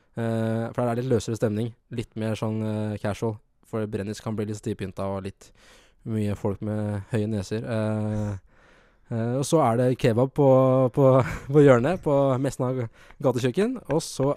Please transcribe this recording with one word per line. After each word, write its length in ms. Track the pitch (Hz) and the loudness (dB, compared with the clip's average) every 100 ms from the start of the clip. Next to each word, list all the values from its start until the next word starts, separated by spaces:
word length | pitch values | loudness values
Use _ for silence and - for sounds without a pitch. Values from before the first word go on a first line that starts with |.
| _ - | _ -6
eh, 500 | 117 113 113 113 117 | -4 -2 -2 -2 -4
for 100 | 113 | -4
der 60 | 123 | -2
er 60 | 117 | -2
det 60 | |
litt 80 | 131 | 0
løsere 240 | 113 - 110 | 0 0 -2
stemning. 320 | 113 107 117 - - | -2 -2 -4 -8 -14
Litt 220 | 117 110 110 | -10 -8 -6
mer 160 | 110 | -4
sånn, 240 | 107 110 110 110 | -2 -4 -4 -4
eh, 320 | 107 107 104 | -4 -4 -4
casual, 380 | 104 98 117 107 _ _ _ | -6 -4 -4 -6 _ _ _
for 140 | 113 107 | -6 -4
Brennis 320 | 107 101 104 | -6 -6 -8
kan 140 | 117 107 | -6 -6
bli 80 | |
litt 140 | 104 107 | -6 -6
stivpynta 480 | 113 101 95 - 98 | -6 -6 -8 -6 -6
og 140 | 98 | -6
litt 220 | 95 - - _ _ - _ _ | -8 -14 -20 _ _ -20 _ _
mye 300 | 120 110 104 98 | -6 -2 -2 -2
folk 240 | 107 98 | -4 -4
med 460 | 107 107 104 104 95 | -4 -4 -4 -6 -4
høye 200 | 110 107 | -4 -2
neser. 320 | 110 - 107 | -4 -4 -6
Eh, 680 | 131 110 107 107 107 107 104 98 _ _ _ _ _ _ - | -4 -4 -2 -2 -4 -4 -4 -8 _ _ _ _ _ _ -8
eh, 220 | 117 110 127 | -4 -2 -2
og 80 | |
så 140 | 143 165 | 0 2
er 160 | 127 117 | 2 2
det 100 | 127 123 | 2 2
kebab 300 | 127 110 135 | 2 2 0
på, 140 | - 139 131 131 131 127 | 4 6 6 6 4 2
på, 140 | 147 131 131 - | 4 6 6 2
<laughs> 220 | - - | -4 2
på 120 | 147 143 | 6 8
hjørnet, 340 | 123 131 180 | 8 4 0
på 140 | 156 139 139 127 | 0 2 2 2
Mesna 300 | 135 - 127 131 113 - - - | -2 -2 -4 -2 -6 -10 -20 -2
gatekjøkken, 540 | 135 123 123 147 220 247 - | 0 2 0 0 -2 -2 -2
og 80 | 156 | -2
så 300 | - - 143 | -2 -2 -2